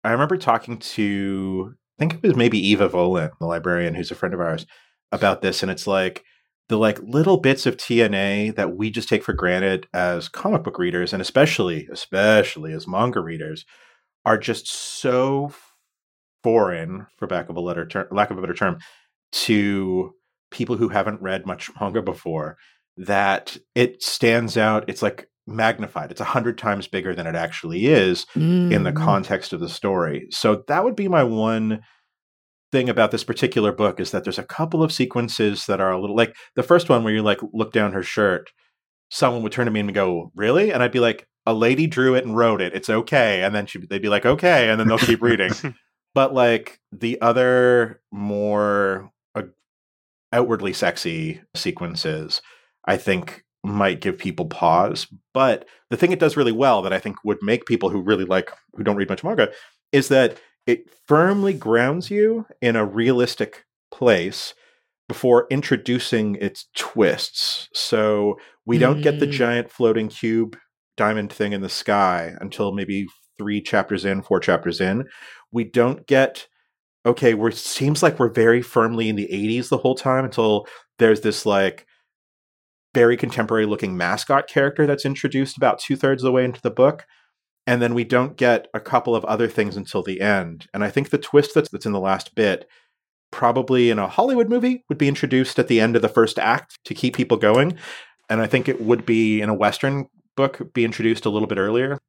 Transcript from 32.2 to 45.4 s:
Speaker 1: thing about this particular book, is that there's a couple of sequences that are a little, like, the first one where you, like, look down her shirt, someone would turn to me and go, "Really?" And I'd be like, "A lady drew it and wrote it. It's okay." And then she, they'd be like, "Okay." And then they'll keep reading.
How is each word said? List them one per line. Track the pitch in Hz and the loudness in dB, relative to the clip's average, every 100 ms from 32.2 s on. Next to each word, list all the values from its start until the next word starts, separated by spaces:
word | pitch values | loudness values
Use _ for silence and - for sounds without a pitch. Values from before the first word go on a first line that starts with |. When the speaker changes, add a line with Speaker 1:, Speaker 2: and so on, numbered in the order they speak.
| _ _ _ _ _ | _ _ _ _ _
Speaker 1:
thing | 135 127 | 0 2
about | 113 107 | 2 2
this | 113 | 0
particular | - - - 123 104 | -6 -2 0 2 0
book, | 98 104 90 | 2 -2 0
is | 92 | -6
that | 98 | -4
there's | 98 - | -6 -8
a | |
couple | - - 160 165 | -10 -6 -2 0
of | 156 | 0
sequences | - 127 123 117 - 107 101 - | 0 -2 -2 -4 -2 -2 -2 -4
that | 95 | 0
are | 95 | 0
a | 92 | -2
little, | 101 107 | -2 0
like, | 113 - - - | 0 -2 -8 -6
the | |
first | - 175 170 | 4 4 6
one | 120 | 2
where | 113 | 2
you, | 107 | 0
like, | 107 98 110 | 2 0 -2
look | 107 110 | -4 -2
down | 113 104 | 0 0
her | 95 | -2
shirt, | 90 - 101 90 - _ _ _ _ _ _ | -4 0 2 0 -6 _ _ _ _ _ _
someone | - 127 120 | 0 0 0
would | 107 | -6
turn | 127 120 | -2 -2
to | |
me | 107 | 0
and | 104 | -2
go, | 98 95 85 85 | 0 0 -2 -6
"Really?" | 90 107 151 208 | -4 0 2 2
And | 139 | 0
I'd | 120 | 0
be | 127 | 2
like, | 117 110 _ _ | 0 0 _ _
"A | - | -2
lady | 113 117 131 160 | 2 2 2 0
drew | 160 131 | 2 2
it | 127 | 2
and | 127 | 0
wrote | 110 117 101 | 2 2 2
it. | 90 | -2
It's | 95 - | -6 -2
okay." | 110 113 147 113 95 | -2 0 2 2 2
And | 95 | 0
then | 104 101 | -2 -6
she, | 95 | -14
they'd | 87 98 | -8 -6
be | 104 | 0
like, | 101 | 2
"Okay." | 120 139 175 156 113 | 2 2 4 4 4
And | 110 | 2
then | 110 | 2
they'll | 110 | 2
keep | 120 113 | 2 2
reading. | 120 110 | 2 2